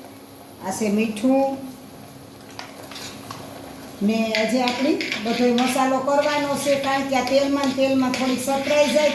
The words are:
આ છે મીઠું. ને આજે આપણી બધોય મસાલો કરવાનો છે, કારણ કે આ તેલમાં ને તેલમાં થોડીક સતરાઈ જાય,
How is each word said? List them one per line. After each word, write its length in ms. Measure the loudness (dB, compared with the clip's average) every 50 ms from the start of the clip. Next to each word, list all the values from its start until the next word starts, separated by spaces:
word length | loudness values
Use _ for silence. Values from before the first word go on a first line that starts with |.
| -18 -18 -18 -18 -18 -18 -20 -20 -20 -20 -16 -10 -8
આ 60 | -6 -4 -2
છે 100 | 0 0
મીઠું. 720 | 2 2 2 0 0 0 2 4 4 4 4 2 0 -4 -8 -10 -14 -14 -16 -18 -18 -18 -18 -18 -18 -18 -18 -18 -18 -18 -18 -16 -16 -16 -16 -16 -16 -16 -16 -14 -14 -12 -12 -12 -14 -14 -14 -14 -14 -14 -14 -14 -14 -14 -16 -16 -16 -16 -16 -16 -6 -2
ને 340 | 0 0 2 2 0 0 0
આજે 260 | 0 2 2 2 2 2
આપણી 360 | 0 0 2 2 2 2 2 0 -4 -4 -4 -2
બધોય 300 | -2 0 2 4 4 4
મસાલો 440 | 4 2 2 2 2 2 2 2 0
કરવાનો 580 | 2 2 2 2 2 2 2 0 0 0 -2 0 0
છે, 120 | 2 2
કારણ 320 | 2 2 0 0 0 0 0
કે 80 | 0
આ 100 | 0 2
તેલમાં 420 | 4 4 4 4 4 2 2 2 0
ને 60 | 2
તેલમાં 380 | 2 2 4 4 4 2 2 0
થોડીક 300 | 0 0 0 0 0 0
સતરાઈ 520 | 0 -2 0 0 2 4 4 4 4 4
જાય, 180 | 4 4 4 2